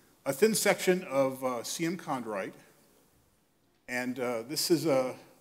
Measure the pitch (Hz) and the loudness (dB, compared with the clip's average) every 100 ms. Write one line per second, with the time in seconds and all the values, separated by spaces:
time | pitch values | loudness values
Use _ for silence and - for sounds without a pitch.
0 | _ _ 139 139 220 208 208 180 185 185 | _ _ -6 4 4 4 2 4 2 2
1 | 139 135 135 127 131 120 110 - 165 180 | 2 2 2 0 -4 -4 -6 -4 -4 -4
2 | 165 131 110 101 117 - - _ _ _ | -4 -4 -4 -6 -6 -12 -20 _ _ _
3 | _ _ _ _ _ _ _ _ - 123 | _ _ _ _ _ _ _ _ -8 -6
4 | 127 127 123 117 120 151 - 160 156 131 | -4 -4 -4 -4 -6 -6 2 2 4 2
5 | 127 - - _ | 0 -6 -16 _